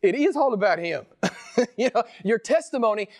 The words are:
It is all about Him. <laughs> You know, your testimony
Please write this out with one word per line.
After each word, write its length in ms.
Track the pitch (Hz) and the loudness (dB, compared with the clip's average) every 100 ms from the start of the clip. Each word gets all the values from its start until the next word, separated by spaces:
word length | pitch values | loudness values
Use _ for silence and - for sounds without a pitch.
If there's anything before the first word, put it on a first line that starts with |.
It 140 | 196 220 | 2 2
is 200 | 302 285 | 0 2
all 180 | 277 | 0
about 260 | 220 196 165 | 2 0 0
Him. 260 | 170 151 - _ | -2 -6 -10 _
<laughs> 120 | 196 - - - 240 - | -6 -6 -6 -2 -2 0
You 120 | 240 - | -2 0
know, 80 | 226 - | -4 -6
your 160 | 185 226 | -2 -2
testimony 720 | - 302 320 277 233 214 202 - | 0 -2 0 -2 0 -2 -6 -6